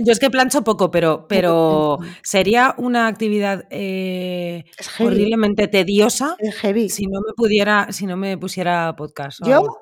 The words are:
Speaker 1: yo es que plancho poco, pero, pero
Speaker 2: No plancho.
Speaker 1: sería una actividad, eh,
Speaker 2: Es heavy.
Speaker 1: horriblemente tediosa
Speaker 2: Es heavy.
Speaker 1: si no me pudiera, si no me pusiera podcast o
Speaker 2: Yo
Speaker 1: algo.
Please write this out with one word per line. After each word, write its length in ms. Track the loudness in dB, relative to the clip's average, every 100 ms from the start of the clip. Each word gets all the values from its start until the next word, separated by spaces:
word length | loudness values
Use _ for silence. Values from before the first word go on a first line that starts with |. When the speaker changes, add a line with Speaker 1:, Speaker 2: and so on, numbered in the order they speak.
Speaker 1:
yo 60 | 2
es 80 | 4
que 120 | 2
plancho 340 | 2 2 2
poco, 260 | 0 0 0
pero, 360 | 2 2 0 0
pero 220 | 0 2
Speaker 2:
No 460 | 4 4 4 2 0
plancho. 200 | -6 -14
Speaker 1:
sería 500 | -4 0 2 4 4 2
una 280 | -2 0 0
actividad, 600 | 0 -2 0 0 -4 -6
eh, 920 | -8 -6 -4 -4 -6 -6 -6 -6 -8 -12 -16
Speaker 2:
Es 100 | -12
heavy. 180 | -2 0
Speaker 1:
horriblemente 560 | 2 2 2 0 0 0
tediosa 640 | 0 2 2 2 2 -4 -4
Speaker 2:
Es 160 | -6 -4
heavy. 320 | -2 0 -2
Speaker 1:
si 180 | -4 -6
no 140 | -6
me 140 | -6
pudiera, 520 | -2 0 2 2 2 0
si 140 | -4 -6
no 100 | -6
me 200 | -6 -6
pusiera 600 | -8 -4 -2 0 -2 -6
podcast 460 | -10 -12 -14 -6
o 40 | 2
Speaker 2:
Yo 120 | 2
Speaker 1:
algo. 200 | 2 -4